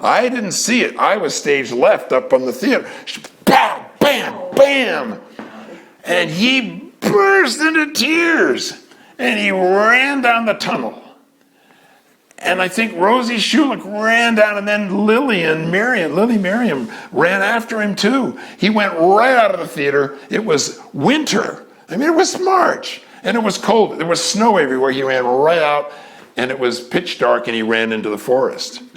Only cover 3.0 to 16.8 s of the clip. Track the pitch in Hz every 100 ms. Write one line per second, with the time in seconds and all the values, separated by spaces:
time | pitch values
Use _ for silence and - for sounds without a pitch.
3 | - - - _ - - 220 - - -
4 | 277 262 226 - - - 277 277 240 160
5 | 127 101 - - - - - - - _
6 | - 175 170 160 233 262 220 170 - -
7 | - 415 392 392 320 226 311 320 302 302
8 | 240 320 339 320 170 117 - - - -
9 | - _ 247 220 208 190 185 196 214 240
10 | 269 285 247 233 226 202 254 233 117 -
11 | - - _ _ _ _ _ _ _ _
12 | _ _ _ - - 180 185 185 226 170
13 | 185 247 233 240 185 233 285 240 185 208
14 | 220 226 233 226 214 208 202 208 202 196
15 | 208 226 277 208 165 160 160 180 233 247
16 | 160 147 220 226 185 208 240 143